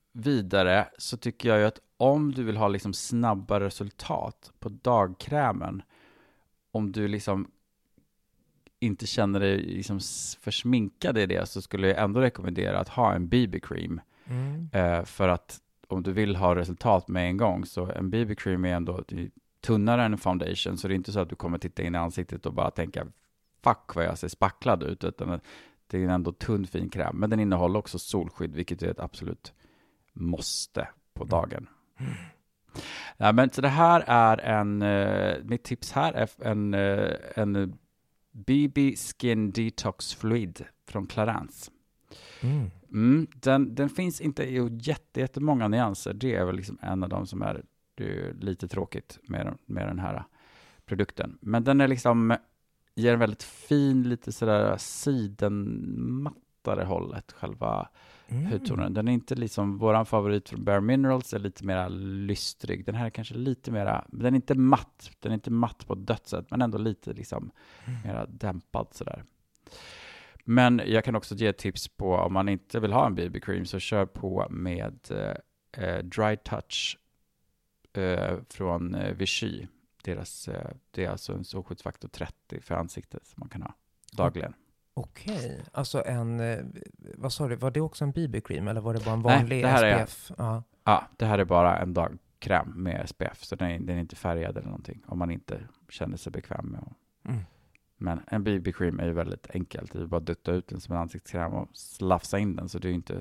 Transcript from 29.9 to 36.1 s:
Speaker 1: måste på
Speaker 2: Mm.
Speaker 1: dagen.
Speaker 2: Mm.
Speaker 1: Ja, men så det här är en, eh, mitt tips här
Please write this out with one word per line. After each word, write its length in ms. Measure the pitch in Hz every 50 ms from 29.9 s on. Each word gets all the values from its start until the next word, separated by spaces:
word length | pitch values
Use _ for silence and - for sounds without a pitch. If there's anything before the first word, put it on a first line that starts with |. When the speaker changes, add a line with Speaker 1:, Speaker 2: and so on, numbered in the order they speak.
| _ _ _ _
Speaker 1:
måste 760 | _ - 85 85 85 80 - - - - - - _ - - - - _ _ _ _
på 80 | - -
Speaker 2:
Mm. 60 | 78
Speaker 1:
dagen. 380 | 82 82 80 - - - - - _ _ _ _ _ -
Speaker 2:
Mm. 140 | 131 127 117 87 87 160 - _ _ _ _ _ _ _ - - - - - - - - -
Speaker 1:
Ja, 160 | - - 104
men 180 | 110 120 131 127
så 100 | - 131
det 80 | 131 139
här 360 | 139 156 170 170 175 170 -
är 320 | - 120 120 117 110 110 107
en, 440 | - 113 110 107 104 104 104 104
eh, 540 | 104 104 101 101 101 101 101 98 95 98 85 - -
mitt 200 | 107 120 120 -
tips 280 | - 127 - - -
här 200 | - 139 156 165